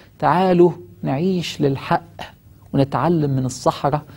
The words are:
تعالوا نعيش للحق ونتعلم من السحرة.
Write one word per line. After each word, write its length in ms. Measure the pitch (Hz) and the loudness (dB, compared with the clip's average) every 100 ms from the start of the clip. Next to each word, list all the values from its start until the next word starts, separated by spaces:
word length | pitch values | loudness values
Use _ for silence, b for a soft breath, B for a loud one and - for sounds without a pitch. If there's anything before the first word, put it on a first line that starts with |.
| B - | B -2
تعالوا 520 | 147 160 190 175 175 - - - | 0 2 4 6 4 2 -12 -10
نعيش 580 | 151 139 185 185 156 - | -6 -2 -2 -2 -6 -2
للحق 420 | 143 135 - 170 - - - - _ - - | -2 -2 -2 -2 -2 -16 -18 -18 _ -20 -4
ونتعلم 580 | 139 135 131 147 175 143 | -2 0 0 0 0 0
من 160 | 131 127 | -2 -4
السحرة. 560 | 123 165 - 147 147 - | -2 -2 -2 -2 -2 -6